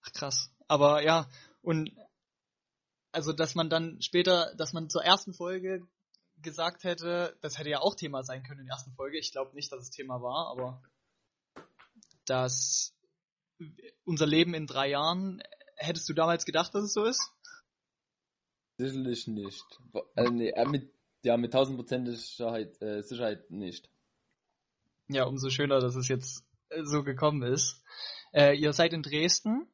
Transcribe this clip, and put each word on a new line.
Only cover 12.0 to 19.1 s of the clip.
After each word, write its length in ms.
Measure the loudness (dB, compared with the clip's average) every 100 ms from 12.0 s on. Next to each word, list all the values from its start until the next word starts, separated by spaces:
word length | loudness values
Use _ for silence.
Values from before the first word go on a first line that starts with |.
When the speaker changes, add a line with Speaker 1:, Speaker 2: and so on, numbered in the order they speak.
| _ _ -2
Speaker 1:
dass 680 | 0 0 -2 -2 -2 -4 _ _ _ _ _ _ _ -18 -18 -20 _ -4
unser 200 | 2 4
Leben 280 | 6 4
in 120 | 0 -4
drei 240 | -2 0
Jahren, 540 | 2 0 0 -4 -8 -16 -20 -20 -8
hättest 320 | -4 -4 -2
du 40 |
damals 320 | 2 2 2 0
gedacht, 280 | 0 0
dass 100 | -2 -2
es 80 |
so 100 | 0
ist? 280 | 2 0 -4 _ -20 -20 _ _ _ _ _ _ _ _ _ _ _ -6
Speaker 2:
Sicherlich 480 | -4 -2 -4